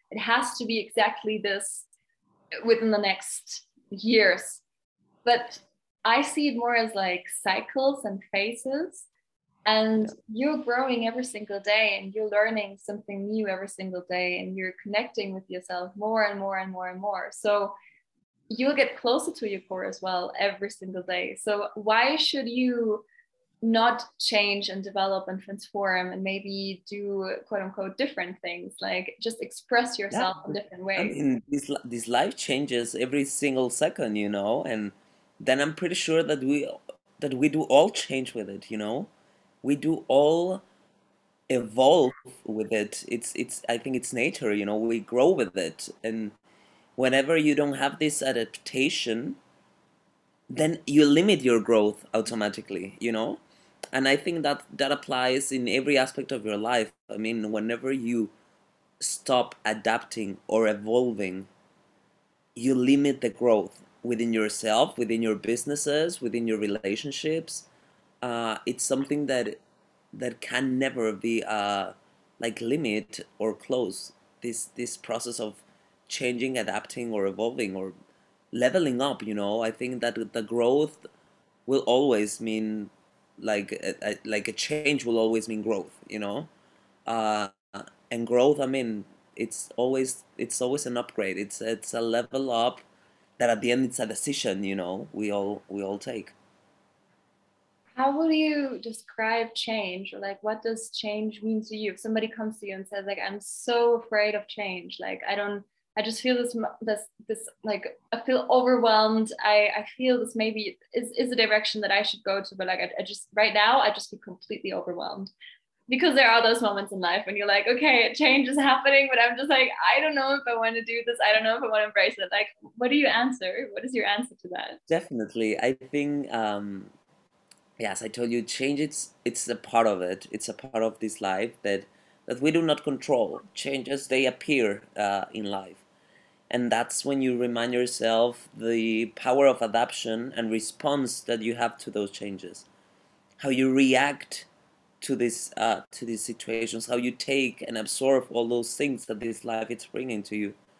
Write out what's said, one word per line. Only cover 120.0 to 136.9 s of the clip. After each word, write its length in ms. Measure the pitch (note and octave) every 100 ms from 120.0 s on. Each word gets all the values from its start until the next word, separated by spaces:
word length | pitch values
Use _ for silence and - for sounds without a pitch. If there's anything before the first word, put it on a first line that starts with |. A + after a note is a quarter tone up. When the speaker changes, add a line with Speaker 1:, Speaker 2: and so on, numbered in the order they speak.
| D#4 C#4+
Speaker 1:
know 200 | C4+ C#4
if 80 | B3+
I 80 | A#3
wanna 300 | A3+ A#3 A3+
do 160 | A#3 A#3
this. 120 | A#3+ G#3
I 60 |
don't 100 | A3
know 140 | A3 A#3
if 60 |
I 40 | B3
wanna 180 | G#3+ G#3
embrace 300 | G3+ F#3 G3
it." 120 | F#3
Like, 160 | G3+ G#3+ - - A3+
what 140 | B3
do 40 | D4
you 120 | C#4
answer? 600 | A3 B3+ B3+ F#3 G#3 C#4
What 100 | -
is 100 | B3+
your 120 | B3 G3+
answer 300 | G#3 B3 -
to 60 | F3+
that? 300 | F3+ - - -
Speaker 3:
Definitely. 720 | E3 - A#2+ G#2+ A#2 A2 G#2
I 140 | A#2+
think, 580 | C3 C3 D3 C#3+ D3 C#3
um, 600 | A#2 G#2+ G#2 G#2 G2 G2 _ _ _ _ _ _ - _ -
yes, 240 | A2 F#2+
I 40 | A2+
told 220 | A#2+ A#2+
you, 140 | A#2
change, 360 | A2 - C3+ C#3+
it's, 320 | D3 - - _ A#2+
it's 220 | - -
a 80 | A2
part 320 | - A#2 A2+
of 120 | F#2+
it. 240 | F2+ F#2+ -
It's 180 | G#2 -
a 60 |
part 300 | - C3+ A2+
of 160 | A2+ -
this 220 | A2 -
life 320 | G2 F#2+ A2+ -
that, 220 | G#2 G2 G3 _ _ _ -
that 120 | B2
we 120 | D3
do 100 | D#3+
not 220 | D#3+ D3
control. 580 | - C3+ - B2+ G2+ - - -
Changes, 520 | C#3 C#3 B2 C#3 -
they 200 | C3 C3
appear, 560 | - - C#3 G#2+ G2+ - -
uh, 300 | G#2 G2 -
in 120 | A2 G#2
life. 320 | G2 F#2 F2+ _ _ _ _ _ _ -
And 200 | B2 A#2+
that's 320 | A2+ A#2+